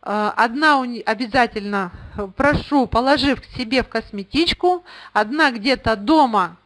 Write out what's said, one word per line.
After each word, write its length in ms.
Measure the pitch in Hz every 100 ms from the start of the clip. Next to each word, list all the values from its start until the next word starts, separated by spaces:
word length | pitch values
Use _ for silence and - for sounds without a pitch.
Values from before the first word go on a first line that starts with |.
э, 300 | - 208 208 -
одна 420 | 226 233 311 285
у 60 |
не-, 180 | 254 240
обязательно, 880 | - 220 240 262 233 220 202 202 180 - - -
э, 100 | 202
прошу, 540 | - 277 294 - 294 247
положив 520 | 220 254 285 269 254
к 160 | - -
себе 280 | 233 262
в 40 | 220
косметичку, 960 | 226 - 202 196 277 339 - 359 359 - - -
одна 400 | 208 214 294 302
где-то 420 | 233 214 247 -
дома 640 | 220 208 320 262 214 175 170